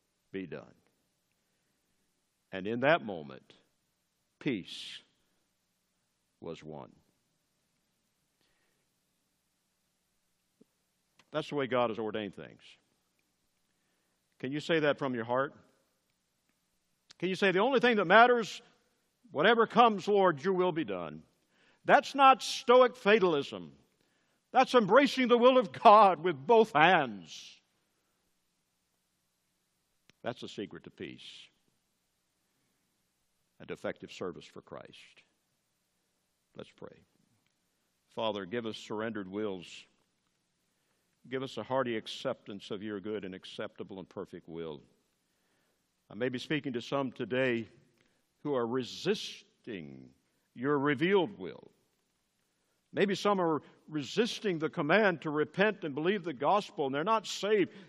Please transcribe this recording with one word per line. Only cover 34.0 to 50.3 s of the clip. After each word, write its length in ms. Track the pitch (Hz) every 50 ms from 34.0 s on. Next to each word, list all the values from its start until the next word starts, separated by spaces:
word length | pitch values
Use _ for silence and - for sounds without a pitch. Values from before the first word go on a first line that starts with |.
| 95 87
service 360 | - - 98 90 80 76 -
for 160 | - - -
Christ. 600 | - - - - - - - - - - _ - _ _ _ _ _ _ _ _ _ _ _ _ _ _ _ _ _ _ _ _ _ _ _ _ _ _ _
Let's 160 | - - -
pray. 320 | _ _ - - - - _ _ _ _ _ _ _ _ _ _ _ _ _ _ _ _ _ _ _ _ _ _
Father, 380 | _ - 113 110 101 101 95
give 200 | 87 104 120 113
us 120 | 110 101 -
surrendered 500 | - - 117 107 110 117 107 104 98 92
wills. 580 | 95 104 107 104 95 92 80 - - - - _ _ _ _ _ _ _ _ _ _ _ _ _ _ _ _ _ _ _ _ _ _ _ _ _ _ _ - 120
Give 140 | 127 131
us 160 | 135 131 - 117
a 40 |
hearty 340 | 104 - 127 135 131 120 117
acceptance 760 | 110 104 - - - - 135 117 - _ - 107 95 - -
of 120 | 117 95
your 160 | 104 110 104 98
good 260 | 90 107 107 101 95
and 100 | 92 92
acceptable 640 | 92 - - - - 110 101 - - 107 90 101 95
and 100 | 87 -
perfect 400 | - 104 90 - - 87 - -
will. 340 | 80 82 82 80 76 67 - _ _ _ _ _ _ _ _ _ _ _ _ _ _ _ _ _ _ _ _ _ _ _ _ -
I 60 | 95
may 140 | 101 123 131
be 100 | 123 120
speaking 340 | - - 160 143 - 143
to 100 | 117 120
some 300 | 113 - 147 139 135 123
today 560 | - - 123 98 123 127 135 127 120 117 110 - - _ _ _ _ _ _ _ _ _ _ _ _ _
who 120 | - 147 139
are 120 | 123 120
resisting 1400 | 113 120 131 120 104 98 92 - 165 214 - - - - - - _ _ _ _ - 110 90 76 71 67 65 65 64 - _ _ _